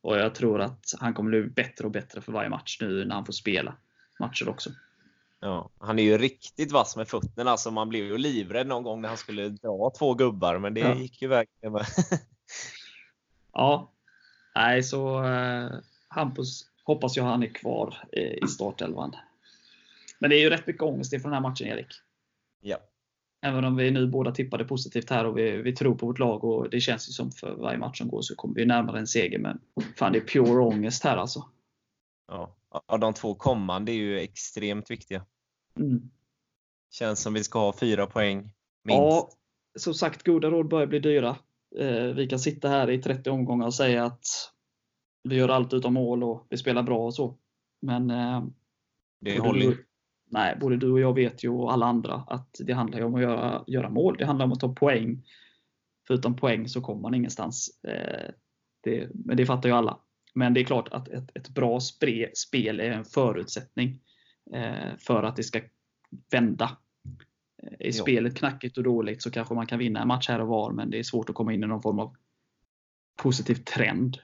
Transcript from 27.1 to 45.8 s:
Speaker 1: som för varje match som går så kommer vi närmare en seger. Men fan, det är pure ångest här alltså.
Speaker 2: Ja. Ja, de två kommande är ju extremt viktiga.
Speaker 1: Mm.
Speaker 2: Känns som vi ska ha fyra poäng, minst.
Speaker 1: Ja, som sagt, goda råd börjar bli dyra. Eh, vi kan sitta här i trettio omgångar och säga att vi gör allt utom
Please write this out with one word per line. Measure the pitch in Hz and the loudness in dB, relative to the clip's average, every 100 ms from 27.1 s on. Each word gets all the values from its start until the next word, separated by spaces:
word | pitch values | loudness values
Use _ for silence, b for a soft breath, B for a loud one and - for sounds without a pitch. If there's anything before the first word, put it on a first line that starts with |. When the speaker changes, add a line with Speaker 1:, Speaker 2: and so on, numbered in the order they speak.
Speaker 1:
som | 127 123 | -8 -8
för | - - - | -8 -10 -6
varje | 58 60 | -4 -4
match | 58 - | -6 -6
som | - | -6
går | 53 | -4
så | - - | -6 -8
kommer | - 110 | -6 0
vi | 117 | 4
närmare | 120 110 110 | 4 2 -4
en | 110 | -2
seger. | - 90 - | 0 0 -2
Men | 50 - _ - - - | -4 -6 _ -8 -8 0
fan, | 101 | 2
det | 110 | 2
är | - | 2
pure | 135 120 123 | 4 6 6
ångest | 120 104 107 123 | 6 4 0 0
här | 151 104 | 0 0
alltså. | 113 147 - _ _ _ _ _ _ _ _ | -2 -6 -12 _ _ _ _ _ _ _ _
Speaker 2:
Ja. | 90 90 _ _ - - | -12 -12 _ _ -12 -4
Ja, | 110 | 0
de | 113 | 0
två | 107 110 101 | -2 -6 0
kommande | 139 120 95 92 107 | 0 2 0 -2 -2
är | 113 | -2
ju | 104 98 | -2 -2
extremt | 82 - - - 104 104 - | -4 -8 -12 -6 -4 -4 -6
viktiga. | 113 - 95 95 _ _ _ _ - | -12 -10 -12 -12 _ _ _ _ -4
Speaker 1:
Mm. | 147 120 - _ _ _ _ _ _ _ _ | 0 0 -2 _ _ _ _ _ _ _ _
Speaker 2:
Känns | - 113 107 | -6 -4 -2
som | 113 | -2
vi | 107 | -2
ska | 104 117 | -2 0
ha | 104 | 0
fyra | - 123 101 98 | 2 2 2 0
poäng, | 113 104 98 104 _ _ _ | 0 0 0 -8 _ _ _
minst. | 104 127 | 2 6
Speaker 1:
Ja, | 147 165 - _ _ _ _ - | 8 6 2 _ _ _ _ -6
som | 175 | -4
sagt, | 156 165 - | 0 -2 0
goda | - 165 156 | 4 4 4
råd | 165 160 | 2 2
börjar | 160 143 | 2 2
bli | 147 | 2
dyra. | 151 147 120 143 _ _ _ - | 4 4 4 -2 _ _ _ -4
Eh, | 139 117 123 | 0 0 0
vi | 123 131 | 0 -2
kan | 131 | 0
sitta | 151 151 143 | -2 0 2
här | 139 120 | 2 4
i | 127 | 2
trettio | 139 135 135 | 0 -2 -2
omgångar | 135 123 123 117 | -2 0 0 0
och | |
säga | 123 131 120 120 | 2 4 4 0
att | 127 - - - _ _ _ _ _ _ _ | -4 -8 -8 -10 _ _ _ _ _ _ _
vi | 127 131 | 0 4
gör | 127 | 6
allt | 131 120 | 4 4
utom | 131 | 0